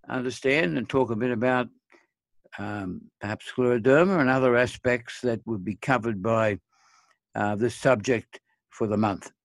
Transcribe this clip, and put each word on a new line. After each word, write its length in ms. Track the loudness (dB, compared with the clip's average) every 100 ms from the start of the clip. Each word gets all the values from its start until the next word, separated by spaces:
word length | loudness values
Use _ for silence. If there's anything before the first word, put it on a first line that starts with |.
| -6
understand 680 | -4 -4 -2 0 2 0 -2
and 100 | -2
talk 220 | 0 0
a 60 | 0
bit 160 | -2
about, 360 | 0 2 0 -2 _ _ _ _ _ _ _ _ -12
um, 440 | -8 -8 -8 -10 -14 _
perhaps 300 | -8 -8 -8
scleroderma 680 | -2 2 2 4 6 6 4
and 100 | 2
other 260 | 4 4 4
aspects 640 | 2 0 -2 -2 -4 -6
that 180 | -4 -4
would 200 | -6 -6
be 100 | -6
covered 480 | -8 0 0 0 -4
by, 380 | 0 2 0 -2 _ _ _ _ _ _ _
uh, 220 | -4 -2 0
this 180 | -2
subject 640 | 0 2 2 2 -2 -2 -20 _ _ _
for 180 | -6 -2
the 100 | 0
month. 360 | 0 -2 -10 _